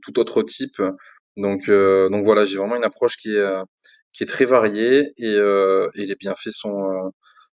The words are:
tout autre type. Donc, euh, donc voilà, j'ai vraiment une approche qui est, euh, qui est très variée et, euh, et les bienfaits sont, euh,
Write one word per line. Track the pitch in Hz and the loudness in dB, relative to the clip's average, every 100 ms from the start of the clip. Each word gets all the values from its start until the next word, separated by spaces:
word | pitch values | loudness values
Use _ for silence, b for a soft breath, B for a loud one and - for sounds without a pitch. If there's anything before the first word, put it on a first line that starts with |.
tout | - 123 | -6 -2
autre | 113 - | 0 0
type. | 110 - 135 - 95 95 B B _ - | -2 -6 -8 -4 -6 -6 B B _ -6
Donc, | 101 98 - | -4 -4 2
euh, | 101 98 95 95 | 4 4 4 4
donc | 104 104 | 2 4
voilà, | 104 104 | 4 2
j'ai | 98 | -2
vraiment | 101 120 | -4 -2
une | |
approche | 113 - 120 - | -4 -2 -2 -2
qui | 110 | -4
est, | 104 | -2
euh, | 101 95 95 _ B B _ | 0 -2 -8 _ B B _
qui | - | -10
est | - | -8
très | - 127 | 0 2
variée | 127 110 104 117 135 143 - | 4 2 0 2 2 2 -4
et, | 117 | -2
euh, | 104 101 98 95 95 87 104 | 2 2 2 2 2 -2 -6
et | 98 | -8
les | 98 | -8
bienfaits | 98 92 - | -8 -8 -8
sont, | 104 107 101 98 | -8 -6 -6 -6
euh, | 95 95 - b b b | -6 -8 -12 b b b